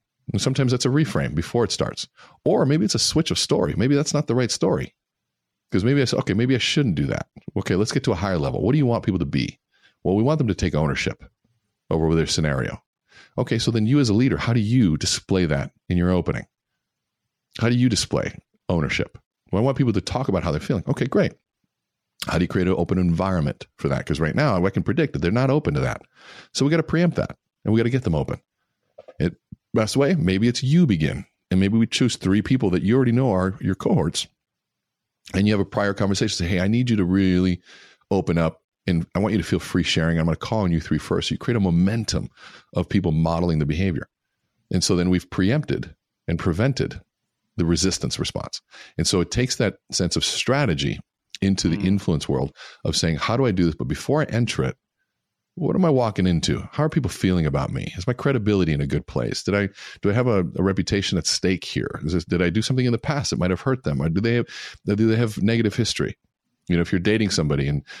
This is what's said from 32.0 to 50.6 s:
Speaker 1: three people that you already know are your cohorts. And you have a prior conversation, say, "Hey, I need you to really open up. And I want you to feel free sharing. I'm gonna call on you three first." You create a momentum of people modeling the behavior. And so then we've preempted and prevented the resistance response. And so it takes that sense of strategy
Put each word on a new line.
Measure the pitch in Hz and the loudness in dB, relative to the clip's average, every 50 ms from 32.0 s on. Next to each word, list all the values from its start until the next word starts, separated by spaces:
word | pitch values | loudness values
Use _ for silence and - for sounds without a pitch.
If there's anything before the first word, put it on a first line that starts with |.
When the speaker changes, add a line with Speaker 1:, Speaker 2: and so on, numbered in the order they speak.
| 131 120 - | 0 0 0
Speaker 1:
three | - - 95 98 104 | 0 0 2 2 2
people | 98 - 135 127 117 98 | 2 2 2 2 2 2
that | 87 87 82 | 2 2 2
you | 95 117 | 2 4
already | 135 131 120 | 4 4 4
know | 117 123 135 127 | 2 2 2 2
are | 98 92 92 95 95 - | 2 2 0 0 -2 -2
your | - 98 95 | -4 -4 -4
cohorts. | - - - - 113 76 85 - - - - _ _ _ _ _ _ _ _ _ _ _ _ _ _ _ _ _ _ _ - - | -2 0 0 2 2 2 0 -2 -4 -8 -8 _ _ _ _ _ _ _ _ _ _ _ _ _ _ _ _ _ _ _ -6 -2
And | 95 101 107 | 0 2 2
you | 107 | 2
have | 101 | 2
a | 98 | 0
prior | - - 107 101 101 98 | -2 -2 0 0 0 0
conversation, | - 104 98 101 - 117 107 - | 0 0 0 0 0 0 -2 -2
say, | - 87 85 | -2 -2 -2
"Hey, | 101 87 | 0 0
I | 92 98 | 0 2
need | 113 120 127 120 | 2 0 2 2
you | 117 104 | 2 2
to | 92 | 2
really | 87 92 98 98 95 90 90 92 95 87 - - - - - - - - _ _ _ | 2 2 2 4 4 4 4 2 2 0 -2 -6 -12 -20 -20 -20 -20 -20 _ _ _
open | 101 95 82 87 85 85 | -2 0 0 0 0 2
up. | 82 80 - - _ _ _ _ _ - | 2 0 -2 -6 _ _ _ _ _ -2
And | 90 82 82 - - | 0 0 -2 -2 -2
I | 90 | -2
want | 101 104 - | 0 0 0
you | - | -2
to | 80 | 0
feel | - - 87 | 0 -2 -2
free | - - - 92 80 | -2 -2 -2 -2 0
sharing. | - - 82 80 82 82 80 | 0 0 0 0 2 2 2
I'm | 80 | 0
gonna | 82 82 - | 0 0 -2
call | - - 113 110 101 | -4 -4 -2 -2 0
on | 90 | 0
you | 85 78 | 0 -2
three | - - 80 76 | -2 -2 -4 -4
first." | - - 92 87 - - | -2 -2 -4 -2 -2 -4
You | - - | -6 -4
create | - - 117 113 | -4 -2 0 0
a | |
momentum | 98 92 82 85 90 95 110 117 107 - - 80 - - - - - - - - - _ - | 2 2 2 2 2 2 0 -2 -4 -4 -4 -6 -6 -8 -12 -18 -20 -20 -20 -20 -20 _ -4
of | 85 90 - | -4 -2 0
people | - 101 87 87 | 0 0 0 2
modeling | 78 78 80 82 82 82 87 87 80 76 | 2 2 2 2 2 0 0 0 0 0
the | 73 | 0
behavior. | 71 73 80 95 95 80 - - - _ _ _ _ _ _ _ _ _ _ _ _ | -2 -2 -2 -2 -2 -2 -4 -8 -10 _ _ _ _ _ _ _ _ _ _ _ _
And | - 92 - | -2 -2 0
so | - 101 | 2 2
then | 87 87 90 | 2 2 2
we've | 90 87 - - | 2 0 0 -2
preempted | - - 92 98 127 156 143 - - - - - - _ _ _ _ _ _ - | -2 0 0 2 2 0 0 -2 -4 -4 -6 -8 -16 _ _ _ _ _ _ -6
and | 85 82 | -4 -2
prevented | - 98 82 87 117 139 135 - - - - - - _ _ _ _ _ _ _ _ _ _ - | -2 -2 0 0 0 0 0 -2 -4 -6 -6 -10 -16 _ _ _ _ _ _ _ _ _ _ -2
the | 87 | 0
resistance | 82 87 78 90 92 - - - 64 - - | 2 2 2 0 0 -2 -2 -4 -6 -4 -6
response. | - - - - - - - - - _ - - - - _ - | -6 -6 -6 -8 -10 -10 -12 -16 -16 _ -20 -20 -20 -12 _ -4
And | 85 - | -2 0
so | - 92 | 0 0
it | 85 - | 0 0
takes | - 123 123 127 - - | 0 -2 -2 -2 0 0
that | 120 98 - - _ - | -2 -2 -2 -4 _ -8
sense | - - 92 87 - | -4 -2 -2 -2 -2
of | 85 - | -2 -2
strategy | - - - - - 127 143 | -2 -4 -4 -2 0 0 0